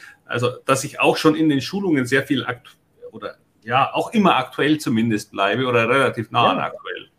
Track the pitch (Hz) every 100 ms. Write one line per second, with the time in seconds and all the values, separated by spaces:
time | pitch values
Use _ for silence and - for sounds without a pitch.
0 | - - - 123 120 - - 135 - -
1 | 143 160 160 156 160 139 123 196 196 147
2 | 123 135 131 135 117 127 - _ _ _
3 | - 107 95 - _ _ 110 127 135 120
4 | - 220 185 123 127 - 143 151 151 113
5 | 117 107 - 98 98 113 131 120 113 135
6 | 123 117 107 117 113 85 71 - 87 87
7 | -